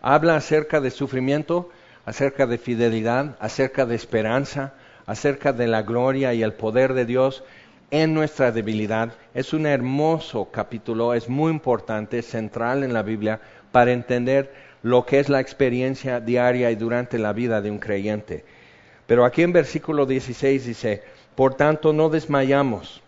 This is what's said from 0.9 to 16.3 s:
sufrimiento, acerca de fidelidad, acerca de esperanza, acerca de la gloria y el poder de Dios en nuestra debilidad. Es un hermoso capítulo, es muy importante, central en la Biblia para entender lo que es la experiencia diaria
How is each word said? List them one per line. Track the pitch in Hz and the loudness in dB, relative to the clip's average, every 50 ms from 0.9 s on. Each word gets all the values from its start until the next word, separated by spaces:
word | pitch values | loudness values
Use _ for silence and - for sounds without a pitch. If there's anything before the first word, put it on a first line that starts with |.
sufrimiento, | - - 139 127 131 131 127 135 143 151 151 - 170 175 180 175 - - - - - - _ | -4 -4 -6 -4 -2 -2 -2 0 -2 -2 -2 -2 -4 -4 -4 -8 -18 -20 -20 -20 -20 -16 _
acerca | 104 107 - 139 139 135 - 135 | -12 -4 -2 -2 -2 2 0 0
de | 120 120 | 0 0
fidelidad, | 113 - 127 120 110 117 117 113 113 110 113 120 127 143 151 123 - | -4 -4 -4 -2 0 0 0 0 0 -2 0 0 -2 -2 -4 -8 -10
acerca | - 110 - - 131 127 - 139 131 | -10 -8 -2 -2 -2 -2 0 -2 0
de | 117 117 | 0 -2
esperanza, | 110 - - - 110 110 110 117 131 143 - - 143 135 135 - - - - - - - | -6 -6 -2 -2 -2 0 0 0 -2 -2 -4 -6 -8 -8 -8 -12 -18 -20 -20 -20 -20 -12
acerca | - 110 - - 147 139 135 - 147 131 | -12 -10 -2 -2 -2 -2 0 -2 -2 0
de | 117 120 | 0 0
la | 117 113 110 | 0 0 0
gloria | 107 101 117 120 123 131 135 135 135 127 120 | 0 -2 -2 0 0 0 0 0 0 0 0
y | 113 110 | 0 -2
el | 107 107 | -2 -2
poder | - 113 110 107 127 131 131 131 | -4 -6 0 2 2 2 2 2
de | 131 123 | 0 -2
Dios | 117 123 127 131 135 131 - - - - - - - _ _ _ _ | 0 2 2 2 0 0 -6 -18 -20 -20 -20 -20 -20 _ _ _ _
en | 143 151 160 160 156 | 0 2 2 2 2
nuestra | 156 156 147 - - 135 120 | 0 0 -2 0 0 0 2
debilidad. | 113 113 104 110 110 107 107 101 110 110 113 117 117 - - _ _ | 2 0 -4 -2 -2 -2 -2 -2 -2 -2 -2 -4 -6 -18 -20 _ _
Es | 131 131 - - | -8 -4 -4 -2
un | 156 156 | -2 0
hermoso | 151 143 131 120 127 135 143 151 160 165 156 - - - 113 95 - | 0 0 0 0 -2 0 0 0 0 0 -2 -4 -6 -6 -6 -6 -4
capítulo, | - 113 104 - - 107 - - 113 110 117 120 120 | -6 -8 -8 -6 -8 -10 -6 -6 -2 -2 0 0 0
es | 120 113 117 | -2 -2 -2
muy | 127 143 156 160 | -2 0 0 0
importante, | 160 151 - 131 139 143 - - 110 107 104 104 - 120 | 0 0 0 0 0 0 -2 -6 -6 -6 -4 -4 -6 -6
central | 113 - - 113 110 104 - 120 117 117 131 139 139 | -6 -6 -6 -6 -6 -6 -6 -4 -2 -2 -2 -2 -2
en | 127 120 | -2 -2
la | 113 | -2
Biblia | 104 104 113 104 107 107 110 - - - - - - _ | -2 -2 -4 -2 -2 -4 -4 -4 -10 -20 -20 -20 -20 _
para | - 123 123 123 123 | 6 6 6 6 4
entender | 123 120 - 127 123 120 127 135 139 139 139 - - - - - _ - | 0 -2 -2 -2 -2 0 2 2 0 0 -2 -12 -20 -20 -20 -20 _ 0
lo | 117 127 123 120 | 4 4 4 4
que | - 139 139 | 4 2 2
es | 139 139 | 4 4
la | 139 131 | 2 0
experiencia | 131 - - - 139 127 120 123 127 131 135 127 - 135 123 120 | 0 -4 0 0 0 2 2 0 -2 -2 -4 -4 -6 -6 -6 -4
diaria | 113 113 | -2 0